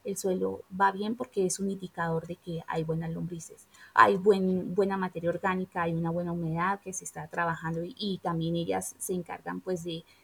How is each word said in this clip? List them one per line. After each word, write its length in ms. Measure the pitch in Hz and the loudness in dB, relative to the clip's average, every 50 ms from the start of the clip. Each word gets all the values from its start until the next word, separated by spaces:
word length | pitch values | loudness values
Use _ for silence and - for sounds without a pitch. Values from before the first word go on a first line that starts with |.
| - | -8
el 140 | 208 196 | -6 -6
suelo 460 | - - 190 185 190 190 190 190 196 - _ 190 180 | -2 0 0 0 2 0 -2 -2 -4 -10 _ 0 4
va 120 | 180 196 | 4 4
bien 240 | 190 190 208 214 226 | 4 2 -2 -4 -4
porque 320 | 226 247 - - 202 190 | -4 -6 -4 0 0 2
es 140 | 180 175 - | 2 0 0
un 100 | 196 196 | -2 -2
indicador 560 | 196 190 190 180 - - 170 165 165 165 165 | -2 -4 -6 -8 -4 -2 0 0 0 0 -2
de 100 | 165 175 | -4 -8
que 280 | - _ - 170 165 - | -10 _ -8 -8 -6 -6
hay 160 | - - 165 160 | -4 -2 -2 0
buenas 280 | 160 160 165 165 165 165 | 0 0 -2 -2 -4 -4
lombrices, 540 | 170 170 165 175 165 - - - - - - - - - - - | -4 -6 -6 -6 -8 -10 -12 -16 -20 -20 -20 -20 -20 -16 2 6
hay 220 | - - 214 202 | 8 8 8 6
buen, 580 | 190 180 208 202 190 185 185 185 180 175 - 175 | 6 6 6 6 6 6 4 2 2 0 0 2
buena 220 | 196 196 196 196 | 2 2 2 2
materia 340 | 196 190 185 - 165 170 170 | 0 -2 -2 -4 -2 -2 -2
orgánica, 520 | 170 170 - 196 185 185 185 180 - 180 170 | -2 0 0 0 0 0 -2 -4 -2 -2 0
hay 120 | 170 165 | 0 0
una 160 | 165 165 165 | 0 0 0
buena 220 | 165 175 175 175 170 | 0 0 -2 -2 -2
humedad 480 | 175 170 160 160 165 170 190 196 196 | -2 -2 -2 0 0 0 0 0 -2
que 120 | - 190 185 | -4 -8 -10
se 120 | - - | -10 -10
está 240 | - - 160 151 156 | -10 -10 -12 -12 -8
trabajando 560 | - 175 170 170 165 165 170 165 165 165 170 | -4 -2 0 0 -2 -2 -4 -4 -4 -4 -4
y, 100 | 180 - | -6 -6
y 220 | - 214 202 190 170 | -6 -4 -4 -4 -2
también 380 | - 175 170 165 165 165 170 | -2 -2 -2 0 0 0 0
ellas 400 | 170 170 185 185 190 180 - - - | 0 0 0 -2 -2 -4 -6 -8 -8
se 160 | - - 190 | -6 -4 -4
encargan, 460 | 180 170 - 180 180 - 180 180 185 | -4 -4 -6 -10 -10 -8 -8 -8 -6
pues, 240 | - 185 185 170 165 | -4 -4 -4 -4 -4
de, 200 | 175 165 165 - - - - | -6 -8 -8 -10 -14 -20 -20